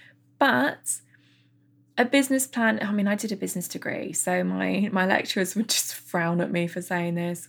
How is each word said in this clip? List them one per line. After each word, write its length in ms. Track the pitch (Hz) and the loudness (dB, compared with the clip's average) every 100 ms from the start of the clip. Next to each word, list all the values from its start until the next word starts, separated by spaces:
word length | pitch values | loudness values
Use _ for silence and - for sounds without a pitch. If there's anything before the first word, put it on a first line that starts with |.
| - _ _ _ | -20 _ _ _
But 600 | 269 123 294 - - - - _ _ _ _ _ _ _ _ - | 4 4 2 -2 -6 -8 -10 _ _ _ _ _ _ _ _ 0
a 80 | |
business 420 | 240 277 269 269 262 | 4 4 4 2 0
plan, 340 | - 226 220 | 2 2 2
I 80 | 208 | 0
mean, 160 | 208 202 | 0 2
I 80 | |
did 180 | 208 220 | 0 -2
a 40 | 196 | -4
business 320 | 180 180 175 | -4 -6 -6
degree, 440 | 160 - 85 - | -8 -6 -6 -6
so 300 | 165 - 180 | -4 0 0
my, 480 | 180 185 190 185 202 | 0 0 0 0 0
my 140 | 190 185 | 2 2
lecturers 480 | 208 - - 185 | 2 2 -2 -2
would 140 | 202 226 | -2 -2
just 260 | - - | -2 -2
frown 460 | - - 180 170 175 | -8 -6 -2 0 0
at 100 | 175 | 0
me 160 | 175 170 | 0 -2
for 160 | 175 | -4
saying 320 | 175 180 175 | -4 -4 -2
this. 340 | 170 175 175 | -2 -4 -6